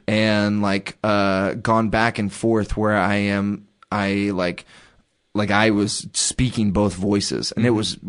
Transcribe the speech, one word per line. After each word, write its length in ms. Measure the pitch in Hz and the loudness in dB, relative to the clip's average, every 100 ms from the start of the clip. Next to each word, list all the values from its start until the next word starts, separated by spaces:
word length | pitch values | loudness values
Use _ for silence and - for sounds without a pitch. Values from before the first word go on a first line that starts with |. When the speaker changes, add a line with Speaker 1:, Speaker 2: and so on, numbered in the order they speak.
| - | -2
Speaker 1:
And, 540 | 107 110 104 104 104 | 0 2 2 2 0
like, 380 | 101 98 - - | 0 -2 -4 -4
uh, 520 | 107 104 98 95 98 | 0 2 2 0 0
gone 340 | 120 113 113 110 | -2 0 2 2
back 300 | 110 117 113 | 0 0 0
and 120 | 101 | -4
forth 460 | - 113 110 101 - | -2 0 0 0 -2
where 180 | 107 104 | 0 2
I 160 | 95 | 2
am, 520 | 101 101 101 101 101 - _ - | 0 0 0 -2 -4 -10 _ -6
I, 420 | 104 98 101 101 | -2 0 0 0
like, 320 | 92 90 87 - - - _ _ _ _ | -2 -2 -4 -14 -20 -20 _ _ _ _
like, 160 | 104 104 | -4 0
I 200 | 101 110 | 2 4
was 360 | 104 101 - - | 2 0 -4 -6
speaking 600 | - - - 127 120 104 | -4 -4 -2 -2 0 0
both 220 | 92 104 | 2 0
voices, 580 | 90 101 101 - 62 - | 0 0 0 0 -4 -4
and 120 | - | 0
it 40 | 120 | 2
Speaker 2:
Mm-hmm. 80 | 107 | 2
Speaker 1:
was 200 | 95 - | 0 -6